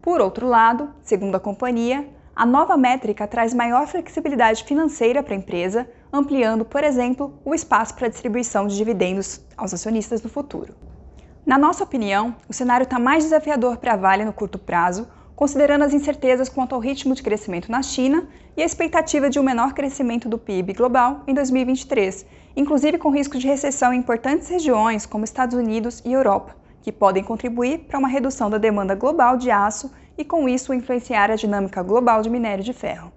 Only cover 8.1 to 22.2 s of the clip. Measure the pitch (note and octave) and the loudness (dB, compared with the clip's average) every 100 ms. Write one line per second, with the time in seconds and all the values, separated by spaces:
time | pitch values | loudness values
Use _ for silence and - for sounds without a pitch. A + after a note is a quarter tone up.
8.1 | - B3 A3+ A#3 G#3 G3+ G3+ G#3+ F#3+ F3+ | -4 -4 -4 -2 -2 -2 -2 -2 0 0
9.1 | F#3+ F#3+ - - - F#3+ F3+ G#3+ A3+ G#3 | -2 -6 -12 -18 -10 -8 -6 -4 -4 -4
10.1 | A3+ A3+ C#4+ C#4+ - - - - - - | -6 -6 -10 -8 -10 -12 -18 -20 -20 -20
11.1 | - - - - C4 D4+ F4 G4 C4 G3+ | -20 -20 -6 2 4 4 2 -4 -4 0
12.1 | G3 A#3 A#3 - - B3 B3 B3+ B3+ B3 | 0 -2 -6 -14 -4 2 2 2 2 2
13.1 | D#4+ D#4 D#4 D4+ C#4+ B3 A#3 B3 G#3 F#3+ | 2 4 2 2 0 0 0 0 2 4
14.1 | F#3+ A3 - G3+ F#3+ - F3 F3+ F3+ A#3+ | 2 0 -4 -8 -8 -2 0 0 -2 -8
15.1 | - - - C#4+ C#4 C#4+ C#4+ C#4+ C#4+ C#4+ | -16 -20 -2 0 4 4 4 4 2 0
16.1 | D4 C4 B3+ B3+ - B3+ C4 A#3 C4+ C4 | 0 2 2 0 -2 -4 -2 -4 -2 -2
17.1 | C4 A3+ G#3 - F3 - A#3+ C4+ - C4 | -2 -2 -4 -4 -8 -4 -4 -2 0 2
18.1 | D#4 - - - - E4 - E4 E4 D#4+ | 2 -2 -18 -12 -4 -4 -2 0 0 0
19.1 | D4 C4+ C#4+ C4 A#3+ C4 C4+ C#4+ C4+ B3 | 0 2 2 0 2 -2 -2 -6 -2 -2
20.1 | A#3 A3+ A#3 - F#3+ F#3 F#3+ B3 B3+ B3 | -2 -4 -6 -4 -4 -4 -2 2 2 2
21.1 | C#4+ - C4+ C4 B3+ B3 C4 - C4 F#3+ | 0 -2 -2 0 0 0 -2 -2 0 0
22.1 | F#3+ | -4